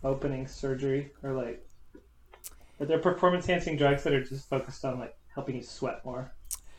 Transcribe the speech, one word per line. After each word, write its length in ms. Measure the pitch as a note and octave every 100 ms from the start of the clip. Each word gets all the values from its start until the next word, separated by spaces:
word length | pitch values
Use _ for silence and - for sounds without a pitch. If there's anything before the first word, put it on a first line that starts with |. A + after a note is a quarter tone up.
opening 420 | C3+ C3+ C#3 C3 C3+
surgery, 640 | - C3+ C3 C#3 C3+ C#3 -
or, 100 | C#3
like, 340 | C3 A#2+ - - - - - - - - - - - - -
are 60 | C#3+
there 120 | D#3+
performance 500 | F3 F3+ F3+ F3+ F3+
enhancing 280 | F3 E3 D3+
drugs 260 | C#3+ C#3
that 80 | D#3+
are 100 | C#3
just 240 | B2+ C#3 -
focused 360 | C#3 C3+ -
on, 140 | C3+ B2+
like, 160 | A2 - -
helping 200 | - C3 B2+
you 60 |
sweat 420 | - - B2+ G2+
more? 280 | B2+ B2 C3+ - - - -